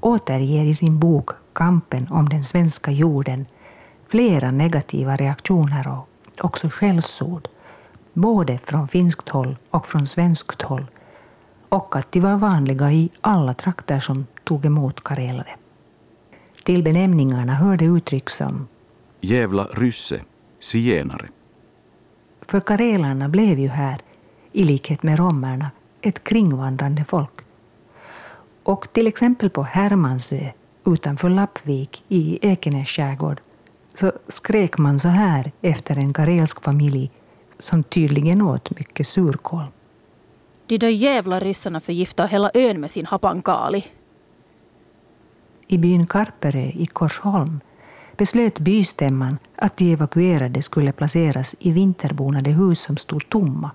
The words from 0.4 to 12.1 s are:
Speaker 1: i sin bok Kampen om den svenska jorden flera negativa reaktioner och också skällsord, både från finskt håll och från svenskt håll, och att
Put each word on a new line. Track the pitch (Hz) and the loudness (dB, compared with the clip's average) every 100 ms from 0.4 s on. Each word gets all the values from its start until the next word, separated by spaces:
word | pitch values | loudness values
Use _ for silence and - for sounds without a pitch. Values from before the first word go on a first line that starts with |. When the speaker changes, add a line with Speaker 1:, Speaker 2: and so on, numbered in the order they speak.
| 135 151 | 0 2
Speaker 1:
i | 151 | 2
sin | 151 165 156 | 2 2 4
bok | 170 151 - - _ | 4 2 0 -10 _
Kampen | - 170 175 - 127 127 | -2 2 2 0 -6 -2
om | 165 151 | 0 2
den | 151 | 0
svenska | 135 180 170 - - | -2 2 2 0 -2
jorden | 143 165 143 139 131 135 _ - - - _ _ | 0 2 2 -2 -6 -8 _ -20 -20 -20 _ _
flera | 220 240 160 127 | 0 2 2 2
negativa | 135 160 160 - 143 135 139 | 2 2 0 -2 -4 -2 0
reaktioner | 139 139 - 185 147 139 131 | -2 -4 0 2 2 0 -4
och | 131 - _ - - | -8 -12 _ -20 -8
också | 175 - 165 | -6 -4 -6
skällsord, | - 202 175 165 - - 175 - _ - - - - _ | -2 0 2 -2 -6 -8 -8 -12 _ -20 -20 -20 -20 _
både | - 208 220 151 127 | 0 2 2 0 -2
från | - 147 139 | -2 -4 0
finskt | 180 180 165 - | 2 2 2 -4
håll | 139 127 135 _ | -4 -4 -6 _
och | 170 - | -6 -4
från | 156 139 | -2 -2
svenskt | - 175 160 - - | 0 2 0 -2 -10
håll, | - 135 135 - - - - _ _ _ _ | -6 -6 -8 -16 -20 -20 -20 _ _ _ _
och | 196 190 139 | -4 -2 -6
att | 127 | -2